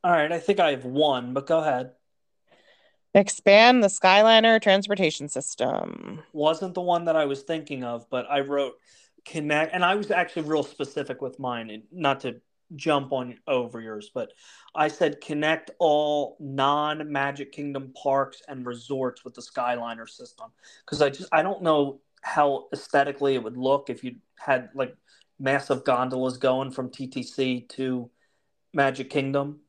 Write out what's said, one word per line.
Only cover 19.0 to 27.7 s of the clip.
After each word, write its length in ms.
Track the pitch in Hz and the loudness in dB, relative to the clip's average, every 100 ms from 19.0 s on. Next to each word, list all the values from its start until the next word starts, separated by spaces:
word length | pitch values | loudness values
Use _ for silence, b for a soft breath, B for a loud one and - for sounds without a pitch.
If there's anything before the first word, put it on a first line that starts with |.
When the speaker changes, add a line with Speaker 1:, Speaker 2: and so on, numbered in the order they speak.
| 127 123 123 | -4 -6 -18
Speaker 1:
with 80 | |
the 80 | 120 | -18
Skyliner 680 | - - 123 123 117 113 113 | -12 -6 -4 -4 -6 -10 -16
system, 440 | - 123 _ 113 _ b b - | -20 -20 _ -20 _ b b -10
'cause 160 | 151 | 0
I 80 | 143 | 0
just, 180 | 139 185 | 0 -2
I 80 | 160 | 0
don't 220 | 175 190 | 0 -2
know 360 | 175 156 143 135 _ _ | 0 2 2 -4 _ _
how 460 | - - 147 135 - | -6 0 2 0 -6
aesthetically 600 | 139 - 147 139 139 143 | -12 0 2 2 0 0
it 100 | 131 | 0
would 140 | 110 123 | -2 -4
look 320 | 131 139 139 | 0 0 0
if 140 | 117 | -10
you 140 | 127 120 _ _ | -10 -14 _ _
had, 320 | - 131 120 135 | 0 0 0 -8
like, 200 | 127 - _ _ _ _ | -8 -8 _ _ _ _
massive 440 | 135 143 - 143 | -2 -2 0 -2
gondolas 540 | - 123 127 127 131 127 | 0 0 0 -2 -4 0
going 320 | 135 127 135 | 0 0 -2
from 180 | 131 127 | -8 -10
T 160 | - 131 | -10 -10
T 160 | 131 | -8
C 380 | 120 - 131 123 120 | -10 -4 -2 -2 -8